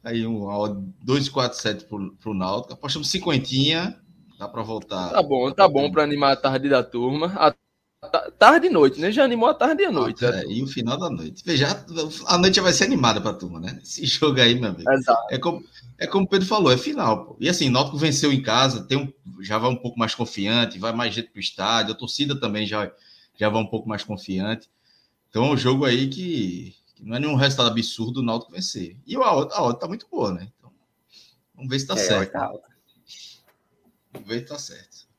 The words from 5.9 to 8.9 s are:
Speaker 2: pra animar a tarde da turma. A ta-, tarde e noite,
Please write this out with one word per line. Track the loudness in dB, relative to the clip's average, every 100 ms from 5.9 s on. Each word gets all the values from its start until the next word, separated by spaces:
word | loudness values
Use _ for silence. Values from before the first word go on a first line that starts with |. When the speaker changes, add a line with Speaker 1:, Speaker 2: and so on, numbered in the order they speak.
Speaker 2:
pra | 2
animar | 0 2 2
a | 4
tarde | 2 0 4
da | 2
turma. | 2 -2 -2 0 -2 4
A | 4 4 _ _ _ _ -4
ta-, | -2 -2 6
tarde | 8 8 6
e |
noite, | 6 6